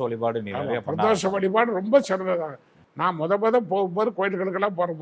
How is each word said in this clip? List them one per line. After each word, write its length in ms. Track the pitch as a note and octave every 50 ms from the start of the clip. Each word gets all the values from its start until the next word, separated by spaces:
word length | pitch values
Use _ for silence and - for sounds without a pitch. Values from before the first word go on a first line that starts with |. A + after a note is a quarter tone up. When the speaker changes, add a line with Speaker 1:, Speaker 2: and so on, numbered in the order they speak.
| C3 A#2
Speaker 1:
வழிபாடு 380 | A#2 A2+ A#2 A#2 A#2 A#2+ G#2+ G#2
நீ 40 | G2
Speaker 2:
ஆமா, 100 | - -
Speaker 1:
நிறைய 160 | G#2 A#2 - G3+ -
பண்ண 100 | D3+ -
Speaker 2:
பிரதோஷ 220 | G#3 A3 A3 F3+
Speaker 1:
ஆரம்பிங்க. 160 | G3 F#3+ G3 G3
Speaker 2:
வழிபாடு 420 | F#3+ F#3+ F#3+ A3 A#3+ A#3+ A3 F#3
ரொம்ப 140 | F#3+ A3 B3 C#4 - -
சிறந்ததாக. 460 | F#3+ F#3+ F#3+ F#3 F3+ E3+ D#3+ D3+ C3+ - _ _ _ _ - _ - C#3
நான் 160 | D#3+ F#3 F3 D#3
முத 120 | D#3 E3+ G3 G3+ G#3
முத 140 | A3+ A#3 B3 A3+ D#3 F#3
போகும்போது 340 | G3+ G3 F#3 E3+ G3 G#3+ A#3+ F#3+ F3+
கோயில்களுக்கெல்லாம் 640 | F#3+ G3 F#3+ F3+ F#3+ F#3+ F3+ F#3+ G3+ G#3 F#3+ E3
போற 100 | F3 E3+ E3 D3+